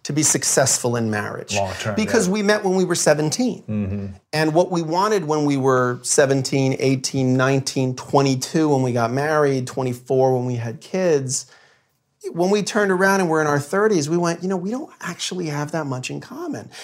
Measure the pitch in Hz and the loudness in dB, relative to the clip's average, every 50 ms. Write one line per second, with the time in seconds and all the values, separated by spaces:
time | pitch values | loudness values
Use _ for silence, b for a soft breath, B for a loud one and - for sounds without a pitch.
0 | - - 143 156 151 - - 143 - - - 160 131 123 - - - 123 120 120 | -10 -4 -2 0 2 2 0 0 0 0 2 2 2 2 2 0 0 -2 0 0
1 | 113 110 107 104 104 104 - - - - 101 101 98 92 92 - - 110 101 214 | 0 0 -2 -2 -4 -6 -8 -10 -8 -4 -2 -2 -2 -2 -4 -6 -6 -4 -2 -2
2 | 214 - - 226 185 180 196 214 196 202 208 - - 190 185 190 185 165 175 - | 0 2 2 2 2 2 0 2 2 2 2 2 2 0 2 2 2 0 0 2
3 | - 170 151 151 151 151 - - 254 240 - - - - 107 104 101 95 101 101 | 4 4 4 4 2 0 0 0 -2 -2 -2 -6 -8 -6 -4 -4 -2 -4 -4 -6
4 | 98 95 92 - _ _ - 156 160 156 151 175 180 185 180 170 165 156 170 180 | -8 -10 -12 -16 _ _ -2 0 2 4 4 2 2 2 0 -2 -2 0 0 0
5 | 196 214 214 196 160 147 156 151 147 147 143 135 131 131 131 127 127 123 123 123 | 2 2 2 0 0 0 0 2 2 2 2 2 4 4 4 4 2 0 -2 -4
6 | - - - - 143 131 135 135 127 - 143 135 135 131 131 - 131 131 135 131 | -4 0 4 4 4 4 4 2 0 0 0 0 2 2 0 2 2 2 2 0
7 | - - - 135 131 127 127 131 127 135 139 135 135 - - 139 131 127 127 - | -2 -4 -2 0 2 2 2 4 4 2 2 0 -2 -2 -2 -2 -2 -2 -4 -6
8 | - - - 139 143 139 165 127 - - - 165 156 151 143 131 131 127 120 120 | -4 0 2 4 4 4 2 0 -2 -2 0 0 2 2 2 2 2 0 0 0
9 | 117 113 127 139 147 156 156 151 147 139 135 131 127 127 - 135 131 127 127 123 | 0 0 0 -2 0 0 2 2 2 2 0 -2 -4 -4 -6 -4 -4 -4 -6 -6
10 | - - 135 131 131 131 131 123 123 127 123 117 117 117 113 - - - - 185 | -4 0 2 4 4 4 2 0 -2 -2 -4 -4 -6 -8 -10 -12 -10 -6 -4 0
11 | 185 175 151 139 135 127 127 - - b b b b b b b b b b _ | 2 2 2 2 0 -2 -6 -6 -8 b b b b b b b b b b _
12 | _ _ _ _ - - - 170 180 190 208 208 190 - - 214 208 190 185 175 | _ _ _ _ -14 -8 -4 -2 0 2 0 0 -2 -2 -2 0 0 0 2 2
13 | 196 196 190 196 185 160 160 156 156 147 143 143 139 - 190 196 214 220 208 165 | 4 4 4 2 2 2 2 2 2 2 0 0 -2 -2 0 2 2 2 2 0
14 | 139 147 170 175 175 170 165 170 180 190 196 180 175 202 240 269 311 - - - | 0 0 0 0 0 0 -2 -2 -4 -4 -4 -4 -4 -6 -6 -8 -8 -12 -16 -14
15 | - 196 - - - - 180 180 170 156 147 147 147 151 170 160 147 135 131 127 | -12 -12 -10 -10 -10 -8 -8 -6 -6 -6 -4 -6 -6 -4 -4 -6 -4 -4 -6 -6
16 | 123 - 143 147 - - 240 294 359 320 - 107 104 B B B | -6 -8 -10 -10 -12 -12 -12 -10 -10 -8 -10 -10 -12 B B B